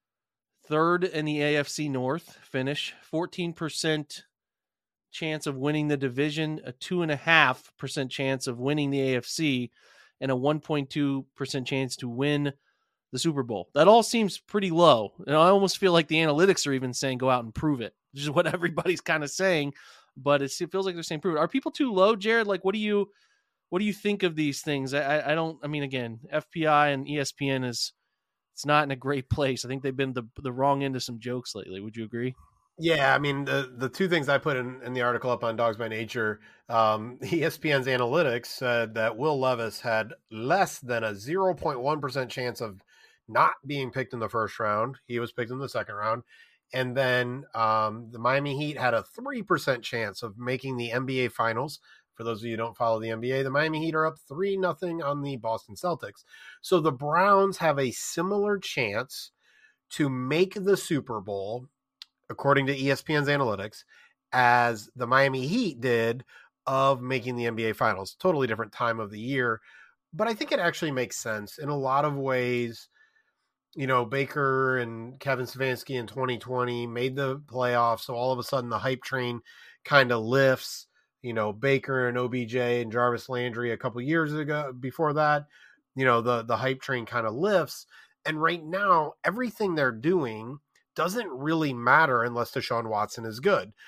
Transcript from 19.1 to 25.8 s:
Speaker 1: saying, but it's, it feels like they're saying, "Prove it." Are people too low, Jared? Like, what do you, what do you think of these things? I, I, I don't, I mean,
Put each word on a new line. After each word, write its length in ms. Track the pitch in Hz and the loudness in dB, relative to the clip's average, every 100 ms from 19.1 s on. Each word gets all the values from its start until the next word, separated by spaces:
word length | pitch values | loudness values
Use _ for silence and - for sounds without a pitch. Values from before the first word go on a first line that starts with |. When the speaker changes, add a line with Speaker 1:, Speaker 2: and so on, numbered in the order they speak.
| 156 143 | -2 -2
Speaker 1:
saying, 460 | - 190 165 143 - - - _ - | 0 2 2 0 -6 -16 -20 _ -6
but 260 | 135 143 | 2 2
it's, 200 | 139 - | 0 -4
it 100 | 175 | -4
feels 140 | 190 190 | -4 -4
like 80 | |
they're 100 | 170 | -6
saying, 180 | 165 156 | -6 -4
"Prove 140 | 185 156 | -2 0
it." 40 | |
Are 80 | 165 | 0
people 240 | 262 311 | 0 -4
too 200 | - 269 | -2 0
low, 240 | 185 196 220 | 4 4 4
Jared? 300 | 208 233 208 | 2 2 2
Like, 180 | 190 | 0
what 100 | 190 | 0
do 60 | 214 | 0
you, 300 | 214 202 196 _ _ _ _ _ _ | 2 2 0 _ _ _ _ _ _
what 100 | 180 | -2
do 60 | 208 | -2
you 80 | |
think 280 | 185 208 202 | 0 -2 0
of 140 | 180 156 | 0 0
these 260 | 151 135 | -2 -2
things? 320 | 156 143 131 | -2 -2 -2
I, 80 | 143 | -2
I, 300 | 139 151 131 | 0 0 0
I 40 | 156 | 0
don't, 220 | 160 151 | -2 -4
I 40 | 147 | -6
mean, 140 | 151 | -4